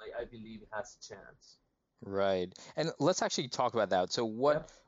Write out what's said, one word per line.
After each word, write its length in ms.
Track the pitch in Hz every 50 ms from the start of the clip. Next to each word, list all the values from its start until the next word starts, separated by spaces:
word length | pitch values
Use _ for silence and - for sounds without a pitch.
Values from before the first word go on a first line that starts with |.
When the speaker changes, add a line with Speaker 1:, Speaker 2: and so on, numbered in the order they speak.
| -
Speaker 1:
I, 200 | - - 117 120
I 20 |
believe, 360 | 110 117 113 107 110 113 107 104 - 110
has 240 | 107 104 - - -
a 140 | - - 110
chance. 440 | 95 82 - - _ _ - - _ _ _ _ _ _ _ _ -
Speaker 2:
Right. 520 | - 98 98 98 98 98 95 92 90 90 - - - - -
And 160 | - 156 160 - -
let's 220 | 139 160 185 -
actually 260 | - 208 - - 160 123
talk 260 | - - 127 120 107
about 180 | 117 104 92
that. 200 | 95 92 92 92
So 140 | - - 120
what, 280 | 110 107 113 127 147 151
Speaker 1:
Yep. 180 | 156 151 - - - _